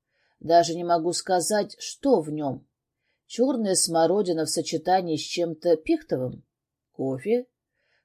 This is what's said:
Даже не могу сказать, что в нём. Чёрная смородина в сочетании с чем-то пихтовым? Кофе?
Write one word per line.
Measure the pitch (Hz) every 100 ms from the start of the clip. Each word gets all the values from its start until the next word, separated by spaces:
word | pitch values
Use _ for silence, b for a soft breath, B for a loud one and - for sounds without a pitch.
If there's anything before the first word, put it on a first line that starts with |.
| _ _ _ _
Даже | - 170 170
не | 165
могу | 175 170 165
сказать, | 165 - 180 - 208 208 -
что | - - 277 220
в | 151
нём. | 151 143 - - _ _ _ _ _ _
Чёрная | - 262 240 208
смородина | 175 175 165 165 196 180 160
в | 151
сочетании | 175 156 160 180 190 170 151
с |
чем-то | - 175 170 156 175 160
пихтовым? | - 330 - 143 127 - _ _ _ _ _
Кофе? | - 135 131 202 240 254 _ _ _ _ _